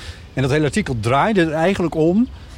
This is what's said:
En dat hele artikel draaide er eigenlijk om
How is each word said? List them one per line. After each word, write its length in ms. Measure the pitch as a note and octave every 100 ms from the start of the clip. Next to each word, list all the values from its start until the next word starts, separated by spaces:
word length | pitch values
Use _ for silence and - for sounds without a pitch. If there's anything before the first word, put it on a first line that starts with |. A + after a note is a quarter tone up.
| - - -
En 80 | -
dat 80 | C3
hele 140 | D3+
artikel 320 | D3 G#3+ E3+ A#2+
draaide 400 | G#2+ C3+ F#3 G3
er 120 | E3
eigenlijk 420 | D3+ E3+ G3 E3+
om 340 | E3 D#3+ G3 B3+ - -